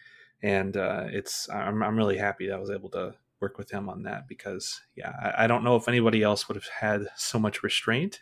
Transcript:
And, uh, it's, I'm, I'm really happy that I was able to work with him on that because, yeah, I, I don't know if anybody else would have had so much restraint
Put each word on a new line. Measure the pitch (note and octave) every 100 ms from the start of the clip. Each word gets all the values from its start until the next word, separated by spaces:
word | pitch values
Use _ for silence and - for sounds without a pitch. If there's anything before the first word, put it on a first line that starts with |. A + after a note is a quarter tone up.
| - - - _
And, | G#2 G2 G2 G2
uh, | F#2+ G#2 A2
it's, | G2+ - - -
I'm, | G2+ G2 G#2+
I'm | G#2 A2
really | G#2 F#2+
happy | G2+ - F#2+
that | G2
I |
was | G2+
able | G2 F#2+
to | F#2 F#2 - _ _
work | G2 -
with | -
him | G2+ G2+
on | -
that | G2 G#2+ -
because, | - G2+ F#2 - - -
yeah, | - - -
I, | G2+ -
I | A2+
don't | B2+
know | A#2+ A#2
if | -
anybody | A#2+ A2+ A2
else | G#2 G2+ -
would | G#2
have | -
had | - G#2+ G#2 G2+ -
so | - A#2
much | G#2+ -
restraint | - - - B2 G3 -